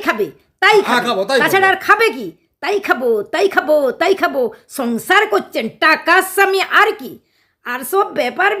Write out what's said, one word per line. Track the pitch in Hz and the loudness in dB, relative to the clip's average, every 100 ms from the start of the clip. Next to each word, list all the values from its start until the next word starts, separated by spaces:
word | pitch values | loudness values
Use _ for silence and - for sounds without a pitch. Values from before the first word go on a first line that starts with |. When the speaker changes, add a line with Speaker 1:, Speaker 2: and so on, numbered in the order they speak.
| 339 | 0
Speaker 1:
খাবে, | 220 165 - _ - | -4 -4 -8 _ -2
তাই | 381 427 | 2 2
Speaker 2:
হ্যাঁ, | - | 2
Speaker 1:
খাবে। | 240 240 | 0 -2
Speaker 2:
খাবো, | 196 | -4
তাই | 196 269 | 0 0
Speaker 1:
তাছাড়া | 294 381 381 | 2 2 2
Speaker 2:
খাবো। | |
Speaker 1:
আর | 370 - | 2 2
খাবে | 415 453 254 | 2 2 -2
কি? | 180 - _ - | -10 -14 _ -10
তাই | 320 403 - | -4 -4 -2
খাবো, | 247 466 214 - | -2 0 0 -2
তাই | 330 392 | -2 0
খাবো, | - 302 302 262 233 | 0 2 2 2 0
তাই | 339 | 0
খাবো। | 370 339 269 226 - _ - | 0 0 -2 -4 -6 _ -6
সংসার | 240 226 - 381 415 | -4 -4 0 2 2
করছেন, | 403 - 294 226 - | -2 -2 -6 -6 0
টাকার | 320 302 320 359 359 | 2 2 2 2 2
স্বামী | 392 381 381 - 320 | 0 2 0 0 2
আর | 427 - | 2 -2
কি? | 240 131 _ _ _ _ 240 | -10 -18 _ _ _ _ -10
আর | 254 | -10
সব | 254 392 427 | -4 -2 -2
ব্যাপার | 294 247 330 392 403 | -2 -4 0 -2 0